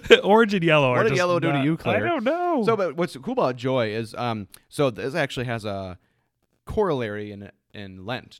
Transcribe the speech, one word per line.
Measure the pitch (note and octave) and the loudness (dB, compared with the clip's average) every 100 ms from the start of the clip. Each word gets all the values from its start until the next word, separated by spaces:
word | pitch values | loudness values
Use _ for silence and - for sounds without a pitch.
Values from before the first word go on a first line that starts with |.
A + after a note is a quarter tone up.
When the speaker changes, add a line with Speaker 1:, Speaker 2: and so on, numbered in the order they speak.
| - | 8
Speaker 1:
know. | A3 | 6
<laughs> | F#3 | 8
Orange | A3 A3 G3 | 4 4 2
and | E3 | 4
yellow | D3+ C3 | 4 4
Speaker 2:
What | B2 | 2
Speaker 1:
are | |
Speaker 2:
did | - | 2
Speaker 1:
just | C#3 | 2
Speaker 2:
yellow | F3+ F3 | 2 2
do | E3+ | 0
to | |
Speaker 1:
not, | C#3+ | 0
Speaker 2:
you, | C#3 E3 | 0 0
Claire? | D#3+ G3 F4 | 0 0 0
Speaker 1:
I | |
don't | D#4+ A3+ | 0 0
know. | E4+ F4 D4+ G#3+ | 0 0 0 2
Speaker 2:
So, | A3 | 0
but | D#3+ C#3+ | 0 -2
what's | F3 C3 | -4 -4
cool | C3+ | -6
about | B3+ D3 B2+ | -2 -2 -2
joy | B2+ C3 A2 | -2 0 0
is, | A2 A2 - | -4 -6 -6
um, | A#2+ A2 G2 - _ | -6 -6 -10 -18 _
so | - C#3 | -2 -2
this | F#2+ B2 D#3+ | -2 -6 -4
actually | C#3 - B2 | -4 -6 -6
has | A2+ | -6
a | G#2 G2 F#2+ F#2 _ _ _ _ _ _ - | -6 -8 -10 -14 _ _ _ _ _ _ -6
corollary | G#3+ G3 C#3 A2 G#2 G#2 | -2 0 0 -4 -8 -10
in, | G2+ G2+ _ _ | -12 -16 _ _
in | G#2 G2 F#2 F#2+ | -16 -16 -14 -10
Lent | A#2+ - | -10 -12